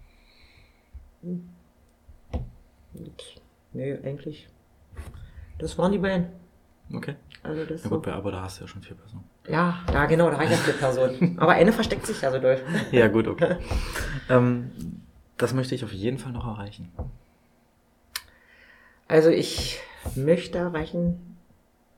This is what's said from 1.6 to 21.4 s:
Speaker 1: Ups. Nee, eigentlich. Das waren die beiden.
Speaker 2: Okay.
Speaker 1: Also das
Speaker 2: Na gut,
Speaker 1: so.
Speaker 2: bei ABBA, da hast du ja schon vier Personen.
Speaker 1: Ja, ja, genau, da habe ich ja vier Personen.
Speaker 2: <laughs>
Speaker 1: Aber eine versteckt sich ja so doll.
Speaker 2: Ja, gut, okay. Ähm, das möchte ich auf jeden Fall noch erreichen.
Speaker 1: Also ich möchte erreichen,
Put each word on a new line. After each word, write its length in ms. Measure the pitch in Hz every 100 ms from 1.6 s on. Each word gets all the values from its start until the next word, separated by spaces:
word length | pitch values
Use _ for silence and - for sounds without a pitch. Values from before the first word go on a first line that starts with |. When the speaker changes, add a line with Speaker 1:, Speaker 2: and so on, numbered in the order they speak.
| _ _ _ _ - - - - - - _ _ _
Speaker 1:
Ups. 300 | - - - - - _ _ _
Nee, 220 | 127 135 135
eigentlich. 460 | 139 143 156 151 - _ _ _ _ - - - - - - -
Das 180 | 156 -
waren 140 | 180
die 60 | 202
beiden. 280 | 190 185 175 - - _ _ _ -
Speaker 2:
Okay. 220 | - - 143 - -
Speaker 1:
Also 220 | - 156
das 180 | 151 160
Speaker 2:
Na 60 | -
gut, 140 | 156
Speaker 1:
so. 60 | 120
Speaker 2:
bei 20 | 95
ABBA, 140 | 101
da 100 | 92
hast 160 | 92 -
du 60 |
ja 40 | 90
schon 140 | 98
vier 140 | - -
Personen. 280 | - 95 - _ -
Speaker 1:
Ja, 300 | 170 175 175 -
ja, 140 | 143 143
genau, 200 | 160 170
da 60 |
habe 100 | 143
ich 60 | 160
ja 60 | 165
vier 180 | 147
Personen. 640 | 139 135 127 127 127 175 -
Speaker 2:
<laughs> 0 |
Speaker 1:
Aber 140 | 160
eine 200 | - 180
versteckt 340 | 220 214 208 -
sich 140 | -
ja 120 | 135
so 60 | 131
doll. 220 | 127 131 147 175 -
Speaker 2:
Ja, 180 | 127 110
gut, 200 | 110 101
okay. 280 | - 170 175 - - - - - 139 -
Ähm, 420 | 127 123 120 123 - 85 - - - _ -
das 180 | 117
möchte 200 | 127 127
ich 100 | 127
auf 80 | 110
jeden 260 | 95 107 135
Fall 140 | 139
noch 140 | 117 120
erreichen. 440 | 107 104 - - - 73 - _ _ _ _ _ _ _ _ _ - - _ _ _ _ _ _ _ -
Speaker 1:
Also 220 | 156 160
ich 500 | - - - - - - - - 131
möchte 420 | 143 175 - 175
erreichen, 800 | 180 160 160 175 175 175 - -